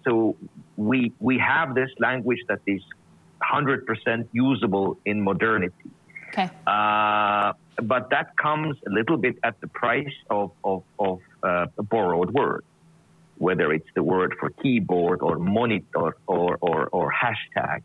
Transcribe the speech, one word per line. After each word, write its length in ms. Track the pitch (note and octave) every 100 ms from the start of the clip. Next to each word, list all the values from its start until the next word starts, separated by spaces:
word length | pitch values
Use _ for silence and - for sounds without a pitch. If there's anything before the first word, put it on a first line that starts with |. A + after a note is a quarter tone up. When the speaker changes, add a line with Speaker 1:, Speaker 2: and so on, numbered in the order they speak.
Speaker 1:
so 320 | C3 A#2 A2 - - - - -
we, 360 | G#2+ C3 A#2 -
we 200 | A#2+ B2+
have 360 | A2+ C#3 D#3+
this 160 | B2+ C3 -
language 420 | A#2 B2+ A#2 A#2+ -
that 120 | G2+ -
is 160 | F#2+ - - _ - - _
hundred 440 | - B2+ C#3+ B2+ -
percent 420 | A2 - A#2 A#2
usable 680 | A#2 C3 B2+ A#2 G2 F#2+ - G2+
in 160 | G#2
modernity. 680 | G2 F#2 A2+ A2 - - - - _ - -
Speaker 2:
Okay. 220 | - F#3 - -
Speaker 1:
Uh, 880 | G#2 G#2+ G#2+ G#2+ G#2 G#2 G#2 G2+ - _ -
but 280 | A2 B2 -
that 260 | C#3 E3 -
comes 400 | D3+ D#3 D#3 C#3+ -
a 40 |
little 260 | G2+ A2+ A#2
bit 200 | B2 A#2+
at 180 | A#2 A2
the 60 | -
price 460 | - A#2 B2+ D3 C#3+ -
of, 240 | G#2 G2+ -
of, 220 | G2+ F#2+ - -
of, 220 | G2 F#2 - -
uh, 240 | F#2+ F2 F2 -
a 60 |
borrowed 480 | G#2 A2+ F#2 E2+ F#2
word, 320 | B2 G2+ - _ _ - _ _ _ _ -
whether 340 | F2 F2+ D#2+
it's 160 | D#2 -
the 80 | -
word 320 | E2 F#2 F2+ -
for 120 | -
keyboard 720 | - C#3 A#2+ F2+ F2 E2+ F2+
or 160 | D#2+ E2
monitor 760 | F2 G#2+ A#2+ G2+ - E2+ E2 - -
or, 320 | F2 F2 -
or, 280 | F2 D#2+ -
or 180 | F2+ D2
hashtag. 680 | - B2 A2 - - - D#2